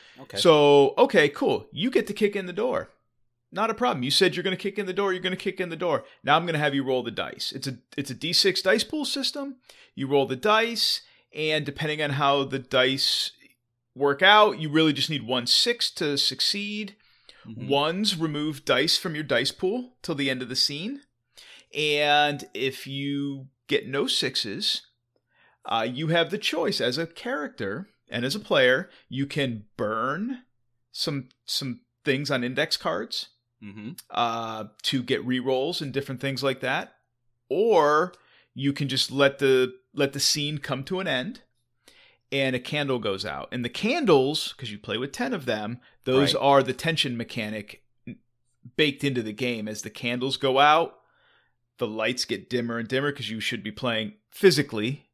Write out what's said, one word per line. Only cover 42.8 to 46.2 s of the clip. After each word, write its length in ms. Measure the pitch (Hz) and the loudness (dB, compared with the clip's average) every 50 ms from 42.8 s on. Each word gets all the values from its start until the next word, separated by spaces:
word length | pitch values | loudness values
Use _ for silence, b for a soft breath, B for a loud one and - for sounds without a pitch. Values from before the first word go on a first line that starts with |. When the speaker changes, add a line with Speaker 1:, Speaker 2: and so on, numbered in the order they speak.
| 143 139 131 120 | 0 0 -2 0
Speaker 2:
goes 240 | 107 107 98 95 98 | 0 -2 -2 -2 -4
out. 220 | 92 71 69 - - | -6 -6 -8 -8 -8
And 140 | - 127 117 | -6 -6 -6
the 40 | - | -6
candles, 880 | - - - 214 285 349 302 208 160 135 127 139 156 143 - - - | -6 -2 -2 0 0 0 4 6 6 6 6 4 0 -2 -4 -6 -8
'cause 140 | - 123 110 | -10 -12 -12
you 80 | 104 101 | -12 -12
play 180 | - - 101 | -8 -6 -6
with 140 | 113 127 143 | -4 -4 -6
ten 220 | - - 247 269 247 | -6 -6 -6 -6 -6
of 100 | 180 131 | -6 -4
them, 360 | 123 110 107 107 107 120 123 b b b b _ | -4 -4 -4 -4 -6 -8 -10 b b b b _
those 300 | 123 127 135 | 2 4 4